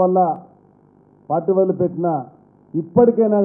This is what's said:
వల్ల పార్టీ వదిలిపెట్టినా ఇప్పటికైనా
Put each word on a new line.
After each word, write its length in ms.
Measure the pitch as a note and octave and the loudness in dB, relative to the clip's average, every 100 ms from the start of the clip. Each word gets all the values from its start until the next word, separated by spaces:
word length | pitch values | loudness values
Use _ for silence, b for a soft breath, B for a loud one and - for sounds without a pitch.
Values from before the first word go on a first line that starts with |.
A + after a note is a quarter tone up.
వల్ల 180 | F#3 F#3 F3 D3+ - _ _ _ _ _ _ _ - | 2 2 0 -2 -12 _ _ _ _ _ _ _ -6
పార్టీ 200 | D#3 E3 F#3+ | -4 0 0
వదిలిపెట్టినా 560 | F#3 - F3 D#3 F3 D3+ - _ _ _ _ | 0 -2 -4 -2 -4 -4 -8 _ _ _ _
ఇప్పటికైనా 640 | D#3+ D#3+ F3 A#3 A3+ A3 G#3 | -10 -2 2 2 2 0 2